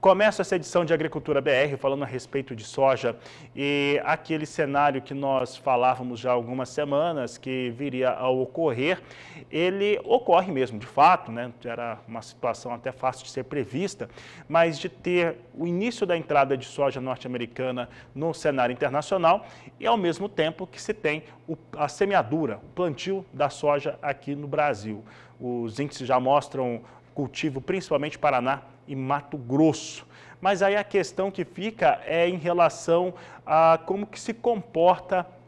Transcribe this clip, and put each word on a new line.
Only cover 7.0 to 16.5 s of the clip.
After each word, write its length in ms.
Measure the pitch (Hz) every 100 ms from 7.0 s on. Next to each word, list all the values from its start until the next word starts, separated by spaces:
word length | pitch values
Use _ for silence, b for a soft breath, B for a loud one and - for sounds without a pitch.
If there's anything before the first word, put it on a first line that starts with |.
| 165 160 120 -
que 340 | - 131 127 117
viria 320 | 143 127 127
a 180 | - 127
ocorrer, 720 | 131 127 - 160 117 143 180 B B B B B
ele 500 | 151 175 196 202 208
ocorre 480 | - 247 240 175 185
mesmo, 280 | 143 127 110
de 80 | 113
fato, 440 | - 151 180 -
né? 220 | 113 123 117
Era 380 | 120 117 120 107 110
uma 160 | 113
situação 500 | 110 - 123 113 127
até 180 | 120 131
fácil 340 | 123 131 127 -
de 40 |
ser 140 | -
prevista, 680 | 127 147 107 127 190 - - B B B B
mas 300 | 160 170 151
de 100 | 180
ter 460 | - - 180 170 - -
o 140 | - 170
início 360 | 175 226 233
da 140 | 196 170
entrada 400 | 156 147 135